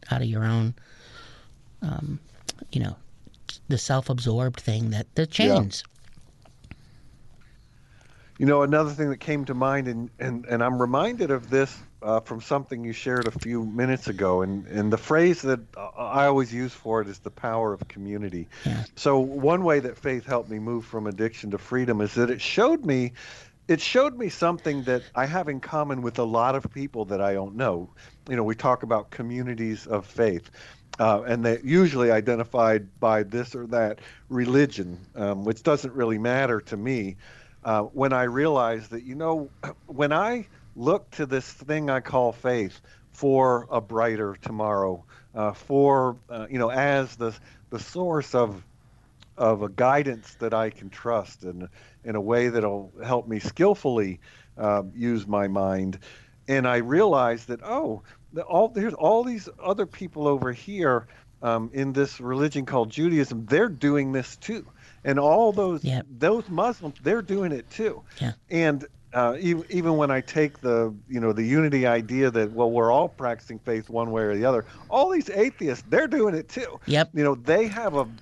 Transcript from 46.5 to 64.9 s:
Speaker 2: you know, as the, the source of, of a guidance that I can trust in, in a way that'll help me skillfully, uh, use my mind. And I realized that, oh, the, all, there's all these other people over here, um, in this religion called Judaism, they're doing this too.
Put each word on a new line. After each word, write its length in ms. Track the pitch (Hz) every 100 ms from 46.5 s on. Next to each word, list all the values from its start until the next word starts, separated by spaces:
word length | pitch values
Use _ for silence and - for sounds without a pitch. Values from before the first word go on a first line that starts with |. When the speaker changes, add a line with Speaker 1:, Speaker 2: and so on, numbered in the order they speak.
Speaker 2:
you 80 | 127
know, 120 | 117
as 440 | 131 143 139 127
the, 180 | 113 117 107 - - -
the 80 | 117
source 560 | - 175 180 156 -
of, 300 | 123 113 95 - _ _ _ _ _ - -
of 260 | 113 104
a 60 | 104
guidance 640 | 101 127 143 139 113 - -
that 160 | 113
I 160 | 113 110
can 200 | - 95
trust 540 | - 117 113 92 -
in, 240 | 92 87 92 - - _
in 140 | 117 107
a 40 |
way 280 | 101 120 123
that'll 420 | 113 104 101 95 -
help 240 | 113 123 113
me 100 | 107
skillfully, 800 | - - 196 196 139 117 98 87 - - - -
uh, 240 | 104 101 95
use 340 | 120 120 113 101
my 180 | 104 101
mind. 540 | 98 95 95 95 95 - - - - -
And 180 | 135 127
I 120 | 120
realized 680 | 117 160 214 139 120 117 120
that, 120 | 120
oh, 400 | 208 262 320 104 - - -
the, 100 | 160
all, 260 | 170 180 220
there's 260 | 196 214
all 280 | 151 156 226
these 260 | 247 226 - -
other 240 | 180 202 190
people 400 | - 185 151 147
over 240 | 139 127
here, 540 | 120 196 202 151 120 117 - - -
um, 280 | 120 113 117
in 180 | 135 135
this 280 | 135 135 -
religion 440 | 123 131 151 143 127
called 240 | 131 113
Judaism, 560 | 147 170 156 135 117 110
they're 220 | 151 233
doing 440 | 135 143 143 135
this 240 | 135 123 -
too. 300 | - 220 - - -